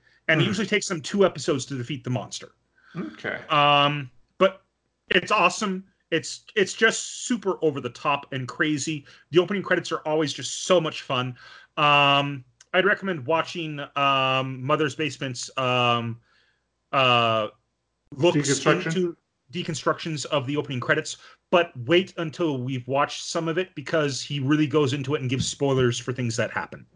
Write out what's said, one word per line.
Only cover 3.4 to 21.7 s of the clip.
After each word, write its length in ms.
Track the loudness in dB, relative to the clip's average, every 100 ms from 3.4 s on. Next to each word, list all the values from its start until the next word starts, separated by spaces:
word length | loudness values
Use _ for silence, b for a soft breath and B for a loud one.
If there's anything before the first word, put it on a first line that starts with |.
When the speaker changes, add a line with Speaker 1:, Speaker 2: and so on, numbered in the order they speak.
| 0
Speaker 1:
Um, 600 | 4 6 6 4 0 -8 _ _ 2
but 260 | 2 0 _ _ _ _ -2
it's 220 | 0 2
awesome. 520 | 2 2 2 -4 -4 -8 _ -4
It's, 300 | -4 -4 -12 -6 -2
it's 180 | -2
just 520 | 2 2 2 -6 -8 -4
super 320 | -4 -2 0
over 180 | 0 -2
the 80 | -6
top 420 | -6 -4 -2 -4
and 160 | -8 -6
crazy. 580 | -2 -2 -2 -4 -8 -10 b b
The 80 | 2
opening 240 | 2 0
credits 280 | -2 -2 -2
are 80 | -6 0
always 240 | 0 0
just 300 | -4 -8 -4 2
so 140 | 2
much 220 | 2 -6
fun. 340 | -6 -4 -4 -8 B B B 2
Um, 680 | 6 6 6 4 2 -4 -12 _ _
I'd 120 | 2 4
recommend 400 | 2 -2 -4 0
watching, 540 | 0 0 -6 -8 -8 -6 0
um, 680 | 2 4 2 0 -2 -4
Mother's 300 | -2 0 0 -2
Basement's, 540 | -6 -6 -8 -8 -10 -2
um, 640 | 0 2 4 2 0 -8 _ _ _ _ _ _ _
uh, 560 | 2 4 4 4 2 -2 -8 _ _ _ _ -14 0
looks 220 | 2 4
Speaker 2:
Deconstruction? 480 | 2 2 2 2 0
Speaker 1:
into 320 | 0 -2 -4 _ _ _
deconstructions 720 | -10 -6 -4 -2 -2 -4 -6 -2
of 200 | -4 -2
the 100 | -4
opening 220 | -4 -4
credits, 380 | 0 -2 -2 -10 B B 0
but 200 | 2 2